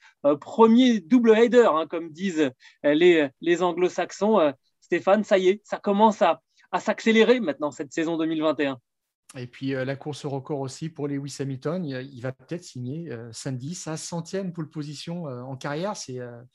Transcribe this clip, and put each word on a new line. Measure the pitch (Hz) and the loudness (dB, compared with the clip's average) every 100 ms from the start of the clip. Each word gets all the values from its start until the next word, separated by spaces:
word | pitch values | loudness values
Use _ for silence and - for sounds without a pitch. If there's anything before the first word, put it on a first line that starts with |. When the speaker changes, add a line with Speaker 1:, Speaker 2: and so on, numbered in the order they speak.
| _ _ 143 | _ _ 0
Speaker 1:
euh, | 147 | 0
premier | - - 226 233 254 220 | -2 4 6 6 6 2
double | 156 254 226 214 | 2 4 6 6
header, | 240 240 208 | 6 6 6
hein, | 156 160 | 4 -2
comme | 170 165 | -6 -8
disent, | 151 196 156 139 - - _ | -6 -4 0 0 -2 -16 _
euh, | 147 | 0
les, | 151 180 160 139 - | 4 6 6 2 -2
les | 165 170 | -2 0
anglo-saxons. | 180 165 180 185 175 - 208 208 | 0 0 -2 -2 -6 -2 2 4
Euh, | 151 - _ _ | 2 0 _ _
Stéphane, | _ 170 190 214 | _ -2 2 2
ça | - 196 | 4 2
y | 185 | 4
est, | 208 | 0
ça | - 175 | -4 -6
commence | 214 202 220 202 | -2 4 4 4
à, | 180 160 _ _ _ | 0 0 _ _ _
à | 180 | -6
s'accélérer | - 202 226 220 208 254 | -4 -2 2 4 4 4
maintenant, | 170 135 147 | 0 -4 -6
cette | 131 143 | -8 -8
saison | 165 160 160 | -4 -2 -2
deux | 160 | -2
mille | 160 | -2
vingt | 156 156 | -2 -2
et | 143 | -4
un. | 127 _ _ _ _ - 131 | -6 _ _ _ _ -20 -14
Speaker 2:
Et | 123 | -14
puis, | - 135 131 | -8 -6 -4
euh, | |
la | 131 | -4
course | 135 151 135 | -6 -10 -10
au | 147 | -8
record | 135 135 143 | -8 -8 -8
aussi | 131 - 160 | -8 -10 -12
pour | 160 143 | -8 -8
Lewis | 139 139 - | -8 -8 -10
Hamilton. | 139 131 147 185 | -8 -8 -8 -6
Il, | 151 127 139 | -8 -10 -12
il | 127 | -12
va | 127 | -12
peut-être | - - 170 | -12 -12 -14
signer, | - 127 123 156 165 | -12 -12 -10 -10 -12
euh, | 117 117 | -14 -14
samedi | 113 139 127 139 180 | -12 -10 -10 -10 -12
sa | 156 156 | -10 -10
centième | - 170 165 190 185 | -10 -10 -8 -8 -8
pole | 170 147 | -10 -10
position, | 156 147 143 170 175 151 | -10 -12 -12 -12 -10 -10
euh, | 123 | -12
en | 131 131 | -12 -10
carrière. | 147 151 196 190 | -8 -6 -6 -8
C'est, | - 127 | -10 -12
euh, | 123 120 120 | -12 -16 -20